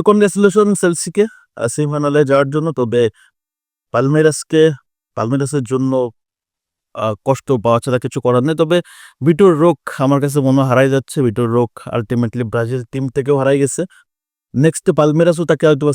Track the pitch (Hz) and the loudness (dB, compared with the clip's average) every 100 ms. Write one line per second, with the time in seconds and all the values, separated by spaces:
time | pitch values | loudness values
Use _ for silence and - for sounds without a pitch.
0 | 208 208 208 196 202 196 208 196 180 175 | 2 4 2 2 2 2 2 2 0 -2
1 | - 202 220 _ _ - 117 - 147 147 | -4 -2 -2 _ _ -8 -6 -2 -2 -2
2 | 147 147 139 135 139 151 160 135 117 120 | 0 0 2 2 0 -2 -4 -4 -2 0
3 | 113 - _ _ _ _ _ _ _ 117 | -2 -4 _ _ _ _ _ _ _ -2
4 | 135 151 156 147 - 156 160 139 _ _ | 0 2 2 0 -2 2 2 2 _ _
5 | _ - 110 135 135 143 123 127 131 131 | _ -6 -4 -2 -2 -4 -4 -4 -2 -2
6 | 120 - _ _ _ _ _ _ _ - | -4 -8 _ _ _ _ _ _ _ -8
7 | 110 104 - 135 - 131 117 117 - 123 | -6 -6 -4 -4 -2 -2 0 0 0 -4
8 | 127 131 123 123 139 160 160 175 - - | -4 -4 -2 0 0 0 0 0 -4 -14
9 | - - 139 170 196 151 170 151 - - | -20 -4 0 4 4 4 2 0 -6 -4
10 | 135 139 143 143 131 135 131 123 135 135 | 0 0 0 0 2 2 2 2 2 0
11 | - 160 123 104 117 120 120 - - 117 | -4 -2 -2 -2 -2 0 -2 -6 -10 -8
12 | 110 120 117 123 113 117 117 127 120 135 | -4 -2 -2 -4 -6 -4 -4 -6 -8 -8
13 | 131 143 131 143 135 139 139 - 185 _ | -6 -4 0 0 2 2 0 -4 -8 _
14 | _ _ _ _ _ 117 156 - - 156 | _ _ _ _ _ 0 0 0 0 2
15 | 151 151 170 165 165 151 156 143 147 | 2 4 2 2 0 2 2 2 0